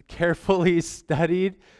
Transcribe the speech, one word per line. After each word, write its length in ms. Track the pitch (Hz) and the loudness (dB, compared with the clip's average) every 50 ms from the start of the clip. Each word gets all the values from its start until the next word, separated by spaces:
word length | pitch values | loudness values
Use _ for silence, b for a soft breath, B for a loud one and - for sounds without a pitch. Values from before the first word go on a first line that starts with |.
<laughs> 80 | _ - | _ -16
carefully 720 | - - 170 175 170 - - - 196 185 170 180 175 170 | -8 -2 0 0 0 -2 0 0 0 2 4 2 2 2
studied. 760 | 165 - - - - - 156 135 170 165 170 185 185 196 190 _ B B B B | 0 -2 -8 -12 -6 -4 -2 0 0 0 0 0 -2 -2 -4 _ B B B B